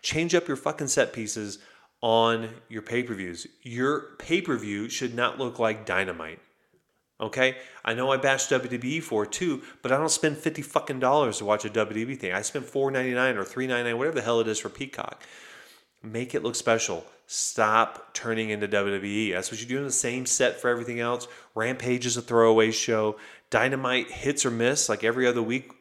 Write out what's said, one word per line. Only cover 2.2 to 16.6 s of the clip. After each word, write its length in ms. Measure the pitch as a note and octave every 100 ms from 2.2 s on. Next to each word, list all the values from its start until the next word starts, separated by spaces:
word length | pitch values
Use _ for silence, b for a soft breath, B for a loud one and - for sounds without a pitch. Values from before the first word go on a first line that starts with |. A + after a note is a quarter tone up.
| A2+ A2+ A2+ A2+ _
your 140 | A2
pay-per-views. 640 | G#2 A#2 B2 G2+ F#2 E2+ - _
Your 540 | B2 A#2 C3 D3 - -
pay-per-view 720 | - F3 F3+ B2 G#2 G2+ A#2
should 240 | - B2+
not 240 | A#2 A#2+ -
look 220 | B2+ A#2
like 260 | A2+ G#2+ G#2+
Dynamite. 540 | F#2 F#2+ E2+ D#2+ E2 _ _ _ _ _ _ _ _
Okay? 360 | G#2+ C3 C3 B2+ B B
I 100 | -
know 160 | A#2 C3
I 40 | C3+
bash 320 | C3+ C3+ -
W 220 | C3 B2
W 240 | A#2+ B2
E 80 | D#3+
for 220 | - G#2+
it, 100 | G#2
too, 280 | - F3+ C3+ B B
but 100 | B2
I 60 | C3+
don't 100 | D#3
spend 300 | - D#3 D3
fifty 240 | E3 D#3
fucking 400 | C#3+ D3+ - C3
dollars 380 | B2+ D3 C3 G2+
to 60 | G#2
watch 200 | G#2 G#2+
a 40 |
W 300 | A2 G#2+ G#2+
W 160 | A#2 C3+
E 20 |
thing. 140 | F#2+
I 100 | F#2
spend 240 | G#2+ C#3+ C3
four 240 | C#3 C3+
ninety-nine 460 | C3+ B2+ B2 C3 A2
or 80 |
three 240 | F#2+ B2+ C3
ninety-nine, 300 | B2 A#2+ A#2
whatever 180 | C#3+ D3+
the 60 |
hell 180 | A2 A#2
it 80 | A2
is 120 | G#2+
for 100 | G2+
Peacock. 520 | - C#3 - - - B B B B B B B _
Make 320 | A2 A2+ B2+
it 80 | C#3+
look 140 | A#2+
special. 500 | A#2